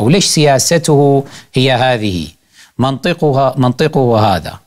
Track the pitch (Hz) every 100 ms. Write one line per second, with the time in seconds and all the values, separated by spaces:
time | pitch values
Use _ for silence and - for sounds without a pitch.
0 | 107 190 - 160 147 135 - 170 160 143
1 | 143 139 135 - - 131 131 123 127 120
2 | 107 87 78 - _ _ - - 131 135
3 | 180 165 151 135 135 135 127 123 151 151
4 | 123 110 107 87 - -